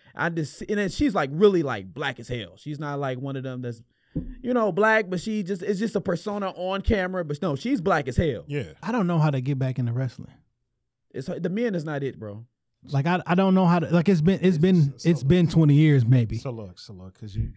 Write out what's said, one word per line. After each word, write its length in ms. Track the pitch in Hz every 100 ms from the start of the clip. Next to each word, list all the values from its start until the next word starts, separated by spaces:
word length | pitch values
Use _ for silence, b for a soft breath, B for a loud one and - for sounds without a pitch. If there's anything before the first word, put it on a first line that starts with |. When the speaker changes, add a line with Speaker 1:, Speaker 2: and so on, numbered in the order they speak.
| b
Speaker 1:
I 160 | - 165
just, 320 | 165 147 -
and 140 | 220 208
then 120 | 196
she's, 260 | - 294 185
like, 140 | 139
really, 300 | 151 208 185
like, 280 | 147 113 95
black 260 | 85 147 127
as 80 | 120
hell. 300 | 123 92 92
She's 200 | - 147
not, 200 | 151 143
like, 180 | 139 127
one 200 | 139 135
of 60 |
them 180 | 131 127
that's, 180 | 123 113 _ B B B 254 B
you 120 | 233
know, 180 | 247 220
black, 380 | 175 214 220 185
but 100 | 185
she 240 | 220 214
just, 180 | 180 196
it's 160 | 170 196
just 160 | 226 196
a 20 |
persona 500 | 190 170 - 208 190
on 300 | - 180 196
camera. 440 | - 208 185 185 165
But 160 | 147
no, 160 | 185 139
she's 240 | 240 269
black 260 | 165 165 131
as 80 | 123
hell. 300 | 170 107 80
Speaker 2:
Yeah. 160 | 147 92 73
Speaker 3:
I 120 | -
don't 140 | 240 180
know 120 | 170
how 100 | 156
to 120 | 139
get 180 | 127 139
back 180 | 131 127
into 140 | 120
wrestling. 400 | 120 131 - - - _ _ _ _ _ _ _
Speaker 1:
It's, 160 | - 135
the 220 | 160 170
men 260 | 190 240 180
is 80 |
not 180 | 151 143
it, 160 | 139 -
bro. 280 | 107 101 117 _ _ _
Speaker 3:
Like, 240 | - 139 139
I, 140 | 180 -
I 100 | 175
don't 180 | 196
know 120 | 185 180
how 140 | 175
to, 100 | 165
like, 180 | 170 160
it's 140 | 185
been, 140 | 151 185
it's 80 |
Speaker 2:
It's 140 | 180 165
Speaker 3:
been, 400 | 175 185 143 -
Speaker 2:
so 120 | 165
Speaker 3:
it's 140 | 170
been 220 | 135 180 165
Speaker 2:
look. 60 |
Speaker 3:
twenty 200 | 165 151
years, 320 | 143 156 139 117
maybe. 320 | 131 113 113
Speaker 2:
So 140 | 135
look, 280 | 117 101 87
so 140 | -
look, 260 | 95 92 -
'cause 160 | 110 98
you, 160 | -